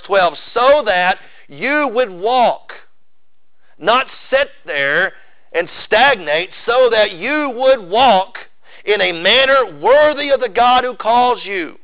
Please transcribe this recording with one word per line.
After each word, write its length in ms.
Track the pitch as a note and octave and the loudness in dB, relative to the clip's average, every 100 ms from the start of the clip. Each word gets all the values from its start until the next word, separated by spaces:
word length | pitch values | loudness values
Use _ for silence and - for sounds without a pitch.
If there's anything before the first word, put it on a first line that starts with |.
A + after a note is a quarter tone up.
| - | -2
twelve, 300 | G3 F3 D3 - | 0 0 -2 -8
"So 300 | - B3 D4 A3 | 0 4 4 2
that 320 | F3+ F3+ G3 - - - | 0 0 -2 -6 -20 -20
you 420 | C#3+ A3+ D4 C#4+ | -8 -4 -2 -2
would 200 | A3 B3 | -2 -4
walk," 640 | F3+ G3+ B3+ A3 D3 - - - - - - - - - - - - | -2 -2 2 2 0 -8 -20 -20 -20 -20 -20 -20 -20 -20 -20 -20 -8
not 260 | D#3+ B3 C4 - - | 0 0 0 -10 -4
sit 200 | C4 C#4+ - D#3+ | -2 -2 -8 -8
there 460 | D3 C#3 D3+ F#3 - - - - | -4 -2 0 -2 -6 -20 -20 -8
and 160 | - F3 - - | -4 -4 -6 -2
stagnate, 640 | G#3+ C4+ A#3+ D3+ D3+ F#3 - - | 2 2 2 -2 -4 -4 -10 -2
"so 220 | A#3+ B3+ | 2 2
that 220 | A3 G#3 | 2 0
you 380 | F3+ G#3+ D4+ C#4+ A#3 | -2 -4 -4 -4 -2
would 340 | C4 C4+ F3 | 2 2 0
walk 480 | G#3 C4 G3 F#3+ - - - - - - | 2 4 4 0 -10 -20 -20 -20 -12 -4
in 160 | G#3 | -2
a 120 | F#3 | -2
manner 680 | E3+ F3+ A#3+ C4+ C4+ A3 D3 | -2 0 2 2 2 0 -2
worthy 500 | F3 C#4 D4+ C#4+ C#4+ | 2 4 4 0 -2
of 100 | C4+ | -2
the 100 | B3 | -2
God 340 | G#3 A#3+ B3+ | 0 2 2
who 120 | B3+ B3 | 0 -6
calls 480 | G#3+ A#3+ B3 A3 | -2 2 2 -2
you 360 | F3 G3 D3+ - | -6 -8 -8 -12